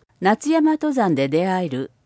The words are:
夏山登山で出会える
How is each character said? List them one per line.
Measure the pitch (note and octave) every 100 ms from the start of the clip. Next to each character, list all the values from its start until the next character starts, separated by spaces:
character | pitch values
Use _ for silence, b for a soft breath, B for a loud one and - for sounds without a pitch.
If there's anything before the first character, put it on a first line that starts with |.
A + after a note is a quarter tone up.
| _ -
夏 | F#3 A3 D4
山 | D#4+ D#4
登 | D#4 D4+
山 | C4 G3+
で | C#3 C3+
出 | D3+ F#3
会 | F#3
え | F3+
る | B2+ C3+ _